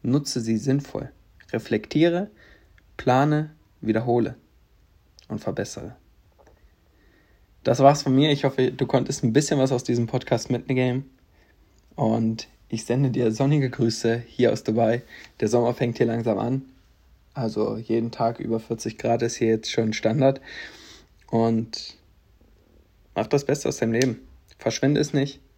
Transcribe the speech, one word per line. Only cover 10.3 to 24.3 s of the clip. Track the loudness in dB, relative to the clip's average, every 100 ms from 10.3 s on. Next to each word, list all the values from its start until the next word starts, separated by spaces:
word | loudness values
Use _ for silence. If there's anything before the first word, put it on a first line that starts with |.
| -2 -2
mitnehmen. | -6 -2 0 0 -2 -6 _ _ _ _ _ _ _ _ -4
Und | 0 2 0 -2 -10 _ _
ich | -10
sende | -2 0 2
dir | 2 0
sonnige | 2 2 2 0
Grüße | 0 0 0 0 -2 -4
hier | 0 2
aus | 2 -2
Dubai. | 2 2 0 -4 -20 -20 _
Der | 0
Sommer | 2 2
fängt | 0 -2 0
hier | 0
langsam | 0 0 0
an. | 0 -4 -6 -20 _ _ _ _ _
Also | -6 -4 -2 -2 -4
jeden | -2 -2 -2
Tag | -2 -2 -2
über | -4 -4
vierzig | -4 -6 -6 -4
Grad | 0 0
ist | 0 0
hier | 2
jetzt | 2 0
schon | -2 0
Standard. | 0 0 4 2 2 -8 -18 -18 -18 -20 -20 -20 _ -4
Und | 0 2 2 -2 -10 -14 -18 _ _ _ _ _ _ _ _ _ _ _ -6
mach | 0
das | 0 0
Beste | -2 -2
aus | -2
deinem | 0
Leben. | 2 0 -2 -12